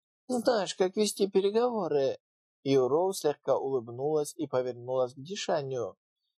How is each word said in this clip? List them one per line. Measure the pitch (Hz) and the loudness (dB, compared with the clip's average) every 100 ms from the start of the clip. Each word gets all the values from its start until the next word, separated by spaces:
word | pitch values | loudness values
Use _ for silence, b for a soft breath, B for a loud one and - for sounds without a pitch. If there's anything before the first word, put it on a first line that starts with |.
| _ _ - | _ _ -6
знаешь, | 247 240 226 175 | 0 2 2 -2
как | - 185 214 | 0 0 2
вести | 208 - 202 | 0 0 2
переговоры". | 370 202 220 247 220 160 143 135 - _ _ _ _ | 2 2 2 0 0 0 2 2 -2 _ _ _ _
Юроу | 135 135 123 151 190 | 2 4 4 2 0
слегка | 196 151 143 139 123 | 0 -2 -2 0 0
улыбнулась | 135 135 117 120 147 151 147 170 | 0 -4 -4 -6 -2 -2 -2 -6
и | 147 | -2
повернулась | 131 127 120 123 131 127 | 0 -2 -6 -4 -2 -2
к | - | -4
Дишаню. | 151 202 - 165 135 127 98 - _ _ _ | -12 -8 -2 -2 -2 -6 -6 -10 _ _ _